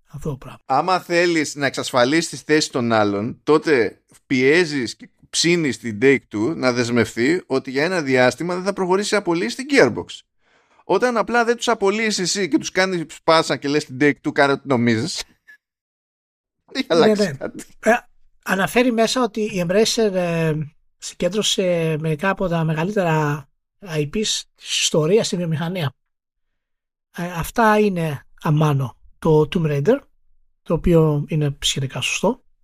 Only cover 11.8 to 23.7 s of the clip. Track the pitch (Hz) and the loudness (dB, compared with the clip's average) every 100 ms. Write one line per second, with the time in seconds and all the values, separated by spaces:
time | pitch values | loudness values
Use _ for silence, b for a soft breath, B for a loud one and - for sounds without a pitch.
11.8 | 196 214 220 190 170 202 170 151 - 185 | 0 0 -2 -2 -4 -4 -2 -2 -2 -2
12.8 | 190 175 151 - - 160 156 139 143 147 | -2 -2 -8 -6 2 2 2 -2 -2 -2
13.8 | 147 131 147 131 151 151 139 135 135 120 | -2 0 2 2 -2 2 2 2 0 0
14.8 | 120 113 165 - - _ _ B _ _ | 2 0 -2 -8 -12 _ _ B _ _
15.8 | _ _ _ _ _ _ _ _ _ 269 | _ _ _ _ _ _ _ _ _ -8
16.8 | - - 220 208 190 135 - - - - | -2 2 4 2 0 -4 -12 -14 -20 -4
17.8 | 220 240 - _ _ _ - 190 185 240 | 0 0 -2 _ _ _ -4 -2 0 2
18.8 | 254 226 220 262 240 226 214 190 170 196 | 2 2 0 0 -2 -2 -4 -2 0 2
19.8 | 220 240 214 185 175 165 160 151 143 _ | 2 2 0 0 -2 0 0 -2 -6 _
20.8 | _ _ - - 175 208 196 - 185 170 | _ _ -14 -4 -4 -2 -2 0 0 0
21.8 | 160 151 160 151 196 - 185 165 160 156 | 0 -2 -2 -2 -2 -2 -2 0 0 0
22.8 | 180 208 170 156 147 151 - _ _ | -2 0 0 2 0 -4 -10 _ _